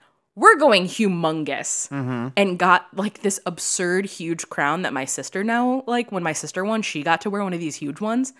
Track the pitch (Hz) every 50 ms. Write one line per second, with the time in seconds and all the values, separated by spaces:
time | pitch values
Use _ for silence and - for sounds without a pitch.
0 | _ _ _ _ _ _ - 196 277 427 440 285 302 277 214 185 180 180 - -
1 | 220 196 180 170 165 160 160 160 151 139 139 - 139 - - - - - 143 139
2 | 127 127 127 120 117 131 - 202 202 190 180 175 180 185 180 - - - - 190
3 | 196 208 - - - 196 - - - 180 175 156 - - - - 180 175 180 190
4 | 202 196 - - 175 165 170 165 - - - - 147 143 156 180 185 135 139 131
5 | 135 - - - 131 - - 190 202 226 226 240 247 247 254 269 262 233 240 240
6 | 240 240 208 185 175 160 151 - - 151 - 185 190 214 220 220 208 - - 151
7 | 143 165 131 131 - 208 196 202 202 190 180 170 170 151 135 - 151 143 147 -
8 | 208 214 226 247 262 - - _